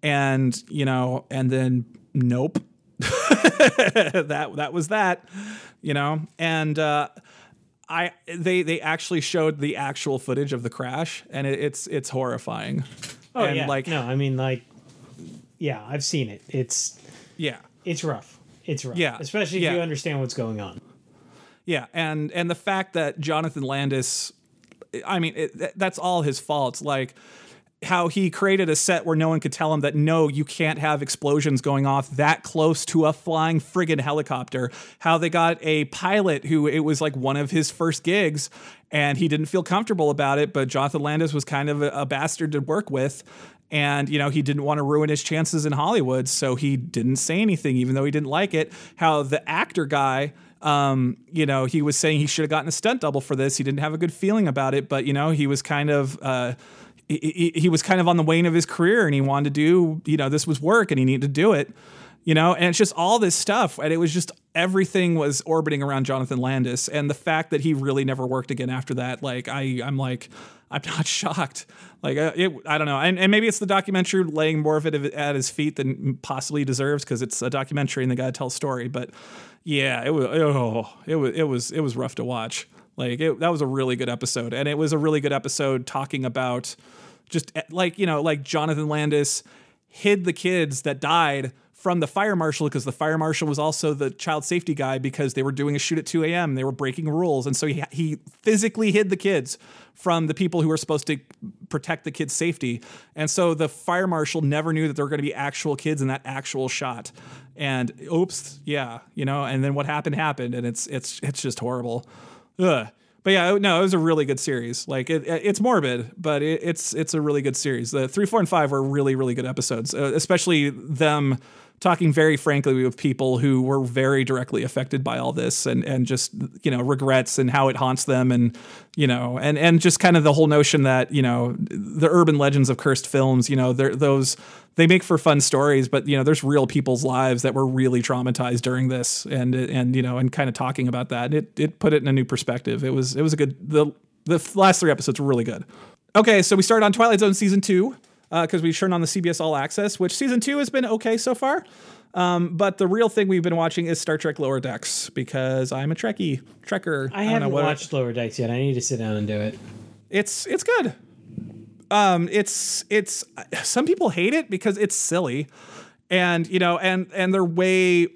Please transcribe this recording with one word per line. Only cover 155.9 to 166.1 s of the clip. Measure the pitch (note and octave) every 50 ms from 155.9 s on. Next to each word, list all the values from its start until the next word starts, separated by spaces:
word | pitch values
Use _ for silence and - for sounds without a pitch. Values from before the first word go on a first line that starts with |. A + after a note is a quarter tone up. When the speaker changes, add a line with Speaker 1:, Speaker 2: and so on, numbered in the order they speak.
Speaker 1:
a | D#3+
Trekkie, | - - A3+ G#3+ - G3 E3 C#3 B2+ - - - - -
Trekker. | - G#3 F#3+ - F3 D#3+ C#3 C3+ C3 C3
Speaker 2:
I | G3 G#3
Speaker 1:
I |
don't | G#3+ A3+
Speaker 2:
haven't | A3+
Speaker 1:
know | - C3+
what | C#3 C#3+ C#3+
Speaker 2:
watched | - - C#3 - - D#3+
Lower | C#3 B2+ A#2+ A2+
Decks | A#2+ A#2 A2+ - -
yet. | B2 A2+
I | A#2+ B2
need | C3+ C#3 C3
to | B2
sit | A#2+ - C3+ A2+
down | A2+ A2 G#2+
and | G#2+ G#2
do | G#2 G#2+
it. | G#2 G#2 G#2+ - - - - - - - - - - _ _
Speaker 1:
It's, | - F#3+ G#3 - - - -
it's | G4 - F#4+ -
good. | - A#4+ A#4 D#4+ A3 C#3 - - - - - - - - - - - - - - - - - - _
Um, | G3+ G#3 G#3 G3 F3+ E3+ E3+ -
it's, | - G#3 G3+ - - - - - - - - _
it's, | G#3 G#3+ G3+ - - - - _ _ - - _ - - -
some | - - A#3+ C#4
people | D#4+ F4 - F4+ B3+
hate | C#3+ F3 F3 G#3 C4+
it | D#4+ D4+ -
because | G3 F#3 - G#3+ G3 G3+
it's | G#3 G3 -
silly, | - - - E3 F3 F3+ C#3 A#2+ C#3 D3 - _ - - - - - - - _ _ _
and, | _